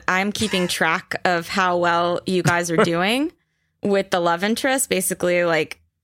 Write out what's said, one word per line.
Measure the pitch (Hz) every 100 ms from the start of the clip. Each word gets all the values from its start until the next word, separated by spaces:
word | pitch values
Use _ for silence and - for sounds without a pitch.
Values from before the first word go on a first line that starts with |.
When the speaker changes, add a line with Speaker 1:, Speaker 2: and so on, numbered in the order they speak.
| -
Speaker 1:
I'm | 185 202
keeping | - 220 190 180
track | - 165 175 - - 185
of | 175 170
how | 202 185 175
well | 175 170 175 175 -
you | 185
guys | 175 175 175
are | 170
Speaker 2:
<laughs> |
Speaker 1:
doing | 175 170 190 247 320 - _ _ _ _
with | 202 196 190
the | 185
love | 170 170
interest. | 202 233 277 269 -
Basically, | 185 185 175 175 175
like, | 175 160 151 - _ _